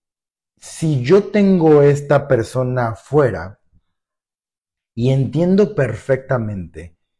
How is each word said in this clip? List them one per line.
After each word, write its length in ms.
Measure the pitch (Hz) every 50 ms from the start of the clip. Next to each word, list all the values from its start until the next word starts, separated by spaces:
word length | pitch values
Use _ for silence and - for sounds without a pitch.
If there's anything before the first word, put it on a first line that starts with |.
| _ _ _ _ _ _ _ _ _ _ _
si 460 | _ - - - - 165 160 151 127 120
yo 280 | 131 185 202 202 -
tengo 520 | - 208 202 196 190 175 160 156 151 147 143
esta 440 | 143 143 143 143 - 147 139 139 -
persona 640 | 135 113 107 - - 127 127 127 127 127 120 113 107
fuera 680 | - _ - 139 151 143 113 95 82 85 98 104 _ _ _ _ _ _ _ _ _ _ _ _ _ _ _ _ _ _ _ _ _ _ _ _ _ _ _ -
y 160 | 113 120 131
entiendo 640 | 135 135 131 104 - 151 175 180 190 196 208 202 -
perfectamente 1200 | 151 131 110 110 - - - 131 127 - - 135 120 113 107 104 95 85 82 - 78 82 87 _ _ _ _ _